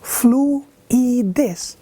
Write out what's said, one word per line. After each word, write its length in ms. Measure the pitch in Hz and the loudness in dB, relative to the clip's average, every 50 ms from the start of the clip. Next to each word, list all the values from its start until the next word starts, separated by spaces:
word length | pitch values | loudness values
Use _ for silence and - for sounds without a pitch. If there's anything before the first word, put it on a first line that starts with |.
fluidez. 1700 | - - - - - 240 233 262 277 285 285 277 277 - _ _ _ _ - 247 254 247 247 247 240 196 185 269 294 226 175 - - - - _ | -10 -6 -8 2 4 4 4 4 2 0 0 -2 -4 -10 _ _ _ _ 0 0 2 2 0 0 0 -2 0 0 -2 -2 -2 -8 -12 -14 -14 _